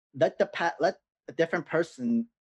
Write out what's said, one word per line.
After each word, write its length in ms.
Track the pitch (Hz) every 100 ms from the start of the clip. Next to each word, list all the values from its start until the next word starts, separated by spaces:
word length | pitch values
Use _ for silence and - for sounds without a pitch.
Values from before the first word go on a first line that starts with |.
| _
let 240 | 135 160 -
the 80 | 196
pa-, 280 | - 170 -
let 160 | 170 - _ _ -
a 40 |
different 340 | 147 165 180 147
person, 600 | 160 170 - 120 117 117 _